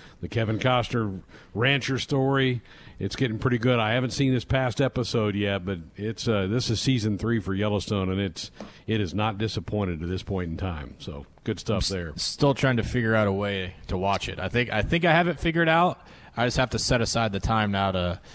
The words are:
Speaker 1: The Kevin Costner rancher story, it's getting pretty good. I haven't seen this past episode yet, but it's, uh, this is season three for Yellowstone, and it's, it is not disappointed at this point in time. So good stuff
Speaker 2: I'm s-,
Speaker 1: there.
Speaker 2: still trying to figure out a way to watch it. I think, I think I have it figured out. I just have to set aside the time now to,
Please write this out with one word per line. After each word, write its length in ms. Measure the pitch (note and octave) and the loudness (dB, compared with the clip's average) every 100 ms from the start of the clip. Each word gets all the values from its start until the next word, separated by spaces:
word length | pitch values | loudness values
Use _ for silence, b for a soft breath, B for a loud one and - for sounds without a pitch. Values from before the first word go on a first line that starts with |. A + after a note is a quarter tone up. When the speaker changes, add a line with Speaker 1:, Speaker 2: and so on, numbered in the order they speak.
| B B | B B
Speaker 1:
The 80 | F2 | -6
Kevin 300 | A2+ A2 A2 | -2 0 0
Costner 600 | B2+ B2 A#2 A#2+ G#2+ F#2+ - B B | 2 2 0 -2 -2 -4 -12 B B
rancher 460 | G2 B2 C#3 A#2 B2+ | 0 2 2 0 -4
story, 640 | - C#3 C3+ C3+ C3 B2 B B B B | 0 0 2 2 2 0 B B B B
it's 180 | G2 - | -6 -2
getting 200 | C3 G#2+ | -2 0
pretty 200 | C3 A#2+ | 0 2
good. 200 | B2 B2 | 4 4
I 140 | G#2+ | 2
haven't 200 | B2 B2+ | 2 0
seen 220 | - C3+ | 0 2
this 120 | B2+ - | 2 2
past 340 | C#3 B2+ - | 0 0 0
episode 560 | C3 - A#2+ A#2 G#2 G2+ | 0 0 -2 0 0 2
yet, 300 | G2+ G2 F2+ | 0 0 -2
but 140 | F#2 D#2+ - | -6 -8 -8
it's, 280 | G#2 A2 A#2 | -6 -4 0
uh, 220 | G#2 F#2+ | 2 2
this 220 | A#2 - | 0 0
is 100 | G#2+ | 0
season 380 | - B2+ G#2+ G2 | 2 2 2 0
three 240 | A2 A2+ | 0 0
for 120 | F#2+ | 0
Yellowstone, 560 | F#2+ G#2 G#2 - G#2 F#2 | 0 0 0 0 -2 0
and 120 | F#2+ | 0
it's, 280 | G2 - - B B B - | -2 -6 -12 B B B -4
it 140 | A2 | -2
is 120 | F#2 | 0
not 240 | G2 G#2+ G2+ | -2 -2 -2
disappointed 640 | A2 - - G#2+ G2 E2 | -4 -4 -4 -2 -2 -2
at 60 | E2+ | -4
this 160 | F#2 | -6
point 280 | - G2 F2 | -4 -4 -4
in 40 | E2 | -4
time. 400 | F#2 D#2+ C2 - | -4 -6 -10 -12
So 260 | - C#2+ D2+ - | -12 -12 -14 -10
good 160 | - G#2 | -8 -6
stuff 160 | - G2+ | -2 -2
Speaker 2:
I'm 40 | |
s-, 100 | - | 0
Speaker 1:
there. 240 | F#2+ E2+ D2+ | -4 -6 -6
Speaker 2:
still 380 | - - C#3+ | -6 2 2
trying 240 | C3+ C3+ A#2+ | 4 2 2
to 60 | |
figure 300 | G2+ B2+ A2+ | 0 0 2
out 140 | A2 G#2 | 4 4
a 60 | |
way 420 | G2 G2+ G2 F2+ - - | 2 -2 -4 -6 -10 -6
to 100 | F#2+ | -2
watch 320 | G2 G2 - | 0 0 -2
it. 100 | - | -6
I 80 | F#2 | -2
think, 240 | A#2+ A#2+ | -2 0
I 120 | A2 | 0
think 200 | G#2 E3+ | 0 2
I 80 | E3+ | 4
have 160 | D#3+ F3 | 4 2
it 100 | D3 | 0
figured 300 | E3+ E3 E3 | 0 2 4
out. 320 | E3 F3 - B B B - | 4 4 0 B B B -2
I 80 | B2 | 0
just 100 | - | 2
have 140 | - | 0
to 100 | A2 | 0
set 220 | - B2 | 2 2
aside 320 | A2+ A#2 A2+ | 2 0 0
the 80 | G2 | 0
time 320 | - A2 G#2 | 0 2 2
now 180 | G2 G2 | 2 2
to, 300 | F#2 F2+ F2+ B | 2 0 -2 B